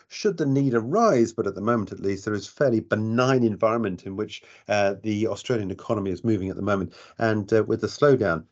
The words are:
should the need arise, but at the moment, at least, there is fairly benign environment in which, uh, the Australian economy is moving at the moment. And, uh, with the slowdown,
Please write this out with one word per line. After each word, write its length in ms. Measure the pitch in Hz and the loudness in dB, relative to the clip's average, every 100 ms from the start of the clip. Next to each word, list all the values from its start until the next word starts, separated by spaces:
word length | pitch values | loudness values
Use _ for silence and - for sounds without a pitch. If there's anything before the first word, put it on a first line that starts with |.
| _ | _
should 280 | - 214 170 | -4 -4 -2
the 80 | |
need 300 | 143 135 139 | 0 2 2
arise, 580 | 117 113 196 226 135 113 | 0 0 2 4 4 2
but 140 | - 101 | 0 -4
at 80 | |
the 60 | 92 | -2
moment, 320 | 107 120 98 | 0 0 -2
at 80 | 95 | -4
least, 240 | 98 98 | -4 -4
there 100 | 107 | -4
is 140 | 104 95 | -6 -6
fairly 320 | - 139 110 | -2 0 2
benign 640 | - 107 110 117 127 131 | 0 -2 0 2 4 4
environment 600 | 113 98 110 117 107 90 98 | 2 2 0 2 -2 -4 -8
in 100 | 95 | -6
which, 260 | 107 - - - - | -6 -8 -18 -20 -2
uh, 280 | 104 98 98 | 0 0 0
the 240 | 110 104 110 | -4 -2 -2
Australian 420 | 101 - 117 95 | -4 -4 -2 -2
economy 400 | 92 - 110 98 | -8 -4 -2 -2
is 140 | 87 | -2
moving 260 | 117 107 95 | 0 0 -2
at 60 | - | -4
the 60 | |
moment. 320 | 101 101 87 - - - | -2 0 -2 -8 -20 -2
And, 340 | 113 107 104 | 0 0 2
uh, 100 | 110 107 | 2 2
with 120 | 113 | -2
the 60 | 104 | -2
slowdown, 580 | - 147 131 98 82 - | 2 4 4 2 -2 -6